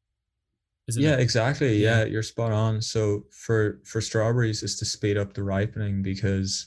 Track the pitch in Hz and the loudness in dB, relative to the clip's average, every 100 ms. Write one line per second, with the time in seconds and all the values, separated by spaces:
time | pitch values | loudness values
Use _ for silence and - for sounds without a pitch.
0 | _ _ _ _ _ _ _ _ - 113 | _ _ _ _ _ _ _ _ -6 0
1 | 151 131 123 117 113 - 139 107 107 113 | 2 4 2 2 0 2 2 4 4 4
2 | 110 107 110 - 117 107 113 110 113 113 | 2 -2 -6 -4 -2 0 0 -2 -2 0
3 | 104 101 - - - 110 104 98 - 117 | 0 -2 -6 -12 -2 2 2 -2 -8 -6
4 | 104 110 110 123 113 107 101 - 107 - | -2 0 2 2 0 -2 -6 -6 -6 -2
5 | 107 101 98 - 98 98 107 110 101 98 | 0 0 -2 -4 -2 0 -2 -2 -4 -2
6 | 95 95 104 98 95 - | -2 -2 0 0 -2 -4